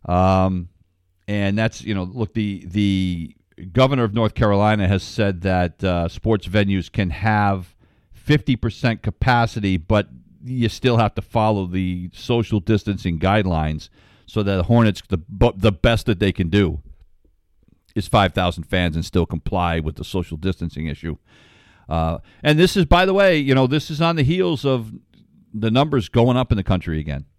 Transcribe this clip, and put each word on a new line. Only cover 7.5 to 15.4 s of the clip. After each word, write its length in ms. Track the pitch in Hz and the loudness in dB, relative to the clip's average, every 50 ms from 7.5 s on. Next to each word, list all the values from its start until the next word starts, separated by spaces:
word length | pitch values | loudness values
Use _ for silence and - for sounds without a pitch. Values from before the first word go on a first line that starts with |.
| 98 95 90 - _ _ _ _ _ _ _ _ - | 0 -2 -6 -14 _ _ _ _ _ _ _ _ -20
fifty 420 | - - 127 147 147 - - 127 | -12 0 0 0 0 2 0 -2
percent 460 | 110 - 117 - - - 120 113 104 | 0 -2 -6 -4 -2 -2 -2 -2 -2
capacity, 760 | - 110 - _ - 131 123 120 117 113 - 117 104 98 95 | -6 -8 -6 _ 0 2 2 2 2 0 -2 -4 -2 0 -2
but 300 | 85 80 - 110 104 101 - 62 62 _ _ - _ - | -2 0 0 0 0 0 -2 -10 -20 _ _ -20 _ -12
you 260 | 123 127 127 117 107 | -8 -4 -2 -2 -2
still 280 | - - - 127 117 | -2 0 0 2 4
have 160 | 117 113 101 - | 4 2 2 -2
to 60 | - | -6
follow 440 | - _ - 117 107 110 107 98 95 | -12 _ -2 0 2 2 0 0 -2
the 440 | 87 90 95 92 90 90 90 90 87 _ | -4 -4 -4 -2 -2 -4 -6 -8 -12 _
social 460 | - - - 120 120 113 - 113 104 | -14 -4 -2 0 0 0 0 -2 -2
distancing 600 | 82 - 110 101 - 107 101 - - 92 85 78 | 2 2 0 0 0 -2 -6 -2 -2 -4 -2 0
guidelines, 720 | 87 92 104 110 98 92 85 80 78 78 78 78 - - _ _ _ _ _ _ _ | 0 2 2 2 2 0 0 0 0 -2 -4 -6 -10 -14 _ _ _ _ _ _ _
so 160 | - - 110 | -8 -4 -2
that 140 | 101 101 98 | -2 0 0
the 80 | 92 87 | 0 2
Hornets, 380 | - 117 117 117 107 92 - - _ | 4 4 4 6 4 2 -2 -6 _
the, 80 | 98 | -6
bu-, 360 | 82 80 - 101 95 | -6 -6 -10 -6 -2